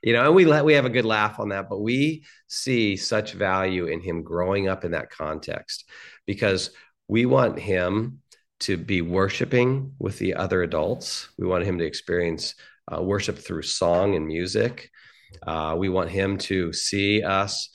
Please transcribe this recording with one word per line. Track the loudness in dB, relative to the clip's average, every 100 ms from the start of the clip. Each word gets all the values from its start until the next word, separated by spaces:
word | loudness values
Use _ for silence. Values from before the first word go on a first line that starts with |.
you | 2
know, | 4
and | 8
we | 8 8
let, | 6
we | 6
have | 6 4
a |
good | 2
laugh | 2 2 0 0
on | -4
that, | -4 -4
but | -4
we | 0 2 0 -2 -12 -20 _
see | -8 0 2 2 0
such | 0 -2 -2
value | -2 0 2 0 -2 -2
in | -4
him | -4 -6
growing | -4 -2 0 0 0
up | -2
in | -4
that | -4 -6
context | -10 -8 -8 -8 -10 -10 -14 -14 -20 -20 -14 -8
because | 0 2 2 -2 -12 _ _ -2
we | 2 4
want | 4 4 0
him | -2 0 2 0 -4 -8 _ _ _ _
to | -4 -4
be | -2 -2
worshiping | 0 0 0 0 0 2 2 0 -4 -6
with | -6 -2
the | -4
other | -2 0 0
adults. | 0 0 -2 -4 -6 -10 -10 -6
We | -2
want | 0
him | 0 -2
to |
experience, | -2 -4 -4 0 0 -2 -8 -10 -20 _ -10
uh, | -6
worship | -2 -2 -2 -8
through | -8 -8
song | -6 0 2 4 2
and | 0 -2
music. | -4 -2 0 0 -2 -18 -20 -20 _ _ -14 -6
Uh, | -4 -2 -2
we | 0
want | 0 0
him | 0 0 -2
to | -2 -2 -2
see | -4 -4 0 2 2
us, | 2 0 0 -4 -10